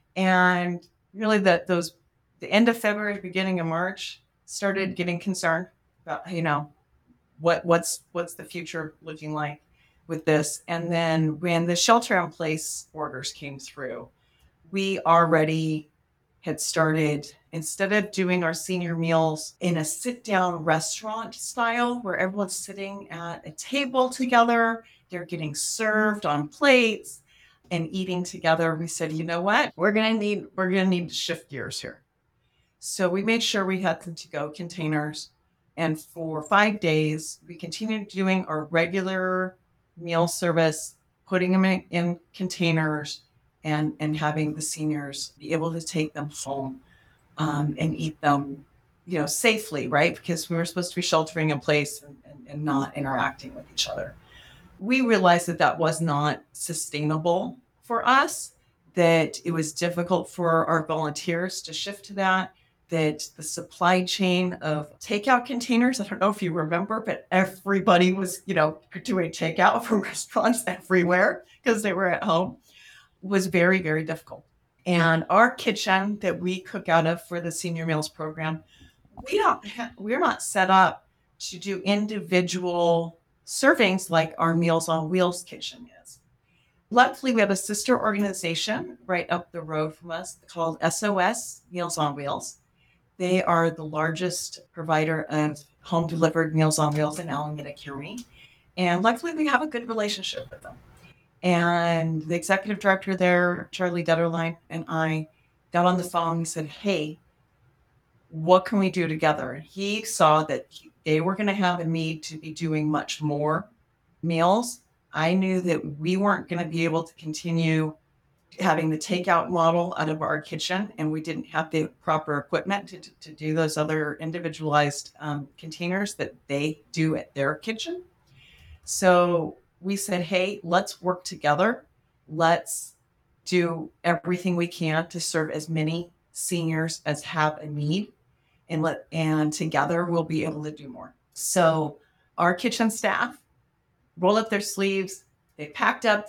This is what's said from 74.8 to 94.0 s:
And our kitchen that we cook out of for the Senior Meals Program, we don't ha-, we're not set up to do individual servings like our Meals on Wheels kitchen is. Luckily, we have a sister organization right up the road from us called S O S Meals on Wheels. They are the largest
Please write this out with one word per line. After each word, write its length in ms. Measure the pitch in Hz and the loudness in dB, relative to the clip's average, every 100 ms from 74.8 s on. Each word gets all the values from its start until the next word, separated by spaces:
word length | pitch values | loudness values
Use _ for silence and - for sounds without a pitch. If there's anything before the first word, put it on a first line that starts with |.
And 420 | - 175 165 160 - | 0 4 4 2 4
our 200 | 190 247 | 4 4
kitchen 640 | - - 202 202 190 202 208 | 2 -4 -2 2 2 0 -2
that 180 | 190 170 | -2 -2
we 220 | 180 185 | -4 -4
cook 280 | - 196 - | -8 -6 2
out 180 | 165 160 | 4 4
of 200 | 175 - | 0 -4
for 140 | 175 | -8
the 100 | 170 | -6
Senior 360 | 160 175 165 165 | -6 -6 -4 -2
Meals 220 | 156 151 | -2 -4
Program, 540 | - 156 160 156 160 - - - _ _ - - | -8 -10 -6 -4 -6 -10 -20 -20 _ _ -18 -2
we 100 | 415 | 2
don't 280 | 370 - 208 | 2 0 -4
ha-, 240 | 233 240 - | -10 -10 -8
we're 220 | 208 269 | -4 0
not 220 | 302 - | 0 0
set 280 | - 196 185 | -2 0 6
up 380 | 190 175 - _ _ _ - | 6 6 2 _ _ _ -14
to 180 | - 180 | -12 -8
do 220 | 196 185 | -6 -4
individual 1400 | 190 202 214 208 170 185 175 180 180 175 170 165 170 - _ _ - | 0 0 0 -4 0 2 2 -2 -2 2 4 4 0 -8 _ _ -10
servings 640 | - 269 320 202 190 - | 2 4 6 4 2 2
like 220 | 165 160 - | 2 2 0
our 160 | 165 | 2
Meals 340 | 170 170 165 165 | 4 4 2 2
on 200 | 160 156 | 0 0
Wheels 340 | 185 180 175 | 2 2 -2
kitchen 460 | - - - - - - | -10 -14 -14 -14 -20 -20
is. 160 | - - _ _ _ _ _ _ - | -20 -20 _ _ _ _ _ _ 2
Luckily, 420 | 240 254 - 262 | 6 6 4 0
we 80 | 226 | 4
have 100 | 196 | 4
a 60 | 190 | 2
sister 440 | - 208 - 247 | -2 -2 2 2
organization 960 | 214 202 202 190 170 165 214 240 349 - - | 2 0 -2 -2 -4 -2 -2 -4 -6 -10 -4
right 220 | 175 - | -2 -2
up 220 | 175 - | -4 -6
the 100 | 170 | -12
road 320 | 156 156 156 - | -6 -4 -4 -6
from 160 | 165 | -10
us 260 | 165 160 - - | -10 -10 -16 -12
called 320 | 170 165 156 | -4 -4 0
S 220 | 160 - | -2 0
O 160 | 208 196 | 0 2
S 440 | 185 233 - - _ | 2 0 -8 -16 _
Meals 260 | 175 170 165 | -6 -4 -2
on 160 | 147 | -2
Wheels. 440 | 143 139 - - - _ _ _ _ _ - | -2 -6 -6 -8 -16 _ _ _ _ _ -4
They 240 | 180 185 | 0 2
are 280 | - 170 165 | 4 2 2
the 140 | 160 | -2
largest 760 | 156 151 | -6 -2